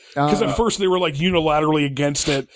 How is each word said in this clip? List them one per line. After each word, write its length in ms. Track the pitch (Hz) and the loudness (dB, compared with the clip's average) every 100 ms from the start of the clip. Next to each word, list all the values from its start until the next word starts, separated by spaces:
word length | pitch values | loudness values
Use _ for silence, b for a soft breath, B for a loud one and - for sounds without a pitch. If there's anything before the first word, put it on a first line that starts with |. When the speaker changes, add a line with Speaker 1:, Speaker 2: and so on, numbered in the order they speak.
| B | B
Speaker 1:
'Cause 280 | 143 147 151 | -2 0 2
Speaker 2:
Uh, 60 | 202 | 0
Speaker 1:
at 80 | 131 | 0
first 240 | 226 - | 0 0
they 80 | 190 | 0
were, 100 | 180 | 0
like, 160 | 175 | 0
unilaterally 720 | 143 175 180 156 151 156 156 143 | -2 0 0 2 2 2 2 0
against 420 | 135 143 143 - | 0 -2 -2 -2
it, 200 | 139 131 | -2 -4